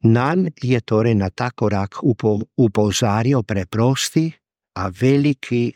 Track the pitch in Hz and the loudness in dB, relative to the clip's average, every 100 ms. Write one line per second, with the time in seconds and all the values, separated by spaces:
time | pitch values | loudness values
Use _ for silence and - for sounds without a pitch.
0 | 113 117 131 175 180 - 123 127 - 107 | 4 4 2 0 -2 -4 -2 -2 0 0
1 | 113 110 95 - 123 - 110 101 98 - | 2 2 0 -4 -8 -2 -2 -2 -4 -4
2 | - 113 110 104 110 - 123 101 104 98 | -2 0 0 -2 -4 0 0 2 0 0
3 | 117 104 117 139 107 101 90 110 120 135 | 0 0 2 0 0 -4 -4 0 0 0
4 | - - 160 - _ _ _ - 95 92 | -2 -2 -2 -6 _ _ _ -8 -8 -2
5 | 123 139 143 139 - 120 120 | 2 2 2 -2 -4 -2 -2